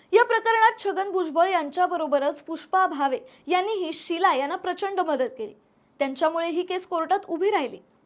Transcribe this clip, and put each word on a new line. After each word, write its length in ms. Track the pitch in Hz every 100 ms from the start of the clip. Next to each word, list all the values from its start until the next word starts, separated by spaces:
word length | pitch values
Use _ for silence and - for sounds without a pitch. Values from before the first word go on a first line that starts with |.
| _
या 120 | 403
प्रकरणात 540 | 480 453 453 453 453 453
छगन 260 | 403 339 403
भुजबळ 380 | 370 320 302 370
यांच्याबरोबरच 920 | 359 294 349 359 349 302 277 277 294
पुष्पा 440 | - 320 - 370 370
भावे 320 | 294 277 254 - - -
यांनीही 460 | 359 392 415 320
शीला 400 | 320 - 339 370
यांना 220 | 269 277 370
प्रचंड 440 | 370 349 392 381
मदत 340 | 320 269 254 -
केली. 160 | 214 - _ _ _ -
त्यांच्यामुळे 500 | 277 269 320 330 339
ही 140 | 330
केस 240 | 359 370 370
कोर्टात 320 | 339 320 392 -
उभी 220 | 320 392
राहिली. 280 | 392 277 - _ _